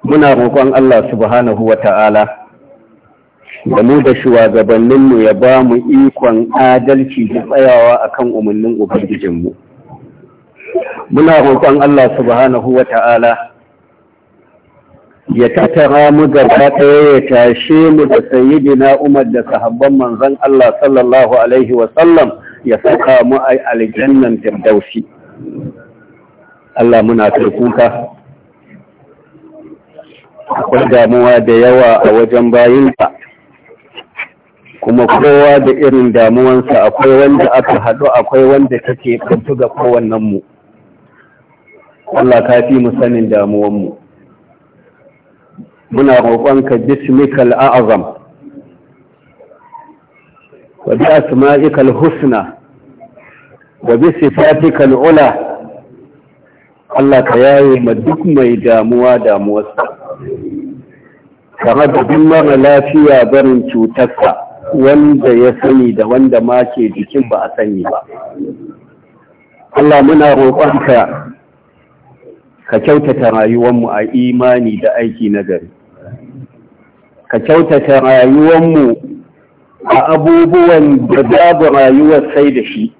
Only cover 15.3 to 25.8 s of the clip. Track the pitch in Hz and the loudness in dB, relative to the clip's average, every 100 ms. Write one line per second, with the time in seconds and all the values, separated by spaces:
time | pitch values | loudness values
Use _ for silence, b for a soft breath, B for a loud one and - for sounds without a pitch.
15.3 | 117 117 - - 165 143 143 147 147 151 | -2 -2 0 -2 0 2 2 4 2 2
16.3 | 143 131 - 139 135 143 147 147 135 - | 2 2 2 2 2 2 4 4 2 2
17.3 | 127 120 117 - 156 160 151 147 160 - | 2 2 0 0 2 4 2 2 0 0
18.3 | 131 131 151 139 135 135 139 147 139 123 | 0 2 2 2 2 2 2 0 0 0
19.3 | 120 - 117 117 117 139 139 123 110 135 | -4 -4 -6 -6 -2 0 0 -2 -2 -4
20.3 | 139 139 135 123 120 139 135 123 127 123 | -2 0 2 2 2 0 2 2 2 2
21.3 | 123 120 127 117 123 113 - 165 165 131 | 2 2 0 0 -2 -2 0 2 4 0
22.3 | - B B 127 107 - 120 - 131 120 | -4 B B -4 -2 -2 -2 2 2 2
23.3 | 131 131 131 120 117 110 110 135 135 123 | 0 -2 -4 -4 -6 -6 -4 0 0 0
24.3 | 110 113 101 110 104 - 113 - _ - | -2 -6 -4 0 0 -2 -12 -12 _ -20
25.3 | - - - - - | -20 -18 -16 -16 -18